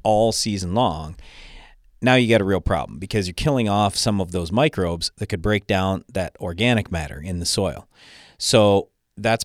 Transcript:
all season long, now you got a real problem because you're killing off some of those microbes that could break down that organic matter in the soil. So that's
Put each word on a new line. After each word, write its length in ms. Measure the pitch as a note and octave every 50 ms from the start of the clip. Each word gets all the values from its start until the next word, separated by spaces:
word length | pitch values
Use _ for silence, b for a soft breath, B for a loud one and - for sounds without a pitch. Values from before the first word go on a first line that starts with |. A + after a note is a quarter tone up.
| -
all 300 | G#2+ G#2+ G#2+ A2+ A2+ G#2+
season 420 | - - A2+ G2+ F#2+ F#2 F2 F#2
long, 420 | A#2 B2+ G2+ D#2 D#2+ D#2 D2+ - - b b b b b b b b b b b b _ _ _ -
now 140 | - B2+ B2+
you 140 | C3 A#2+ A2
got 120 | A#2 G#2+
a 40 | G2
real 160 | F#2+ G2 F2
problem 380 | - - G2 D#2 B1 - A1 D2
because 280 | F#2+ - - G#2+ F#2+
you're 80 | F2+ F2
killing 340 | - - D#3 C#3 B2+ A2+ G#2
off 260 | G2+ G#2 G#2 G2+ -
some 280 | - - A#2 G#2 G2 F#2
of 100 | E2+ F2+
those 180 | F#2 E2+ D#2+
microbes 600 | G2+ A#2+ D3 D#3+ - - F2+ E2+ E2+ E2 - - - -
that 80 | G#2+
could 160 | - - F2 D#2+
break 240 | G#2 G#2+ G2+ -
down 380 | - G2+ F#2+ F#2+ F#2+ F#2+ - - _ -
that 220 | G2 F2+ D#2 - -
organic 500 | - F2+ E2+ F2+ A2+ B2 A#2+ G#2+ - -
matter 300 | - D#2+ D#2 C#2+ - D2
in 200 | D#2 F#2+ F2+ F2
the 60 | E2+
soil. 420 | - - A2 G2 F2 B1 - - _ b b b b b b b b b b
So 500 | - - - A2+ G#2 G#2 G2+ G2 - - _ _ _ _ _ -
that's 260 | G#2 A2+ A2+ A#2 -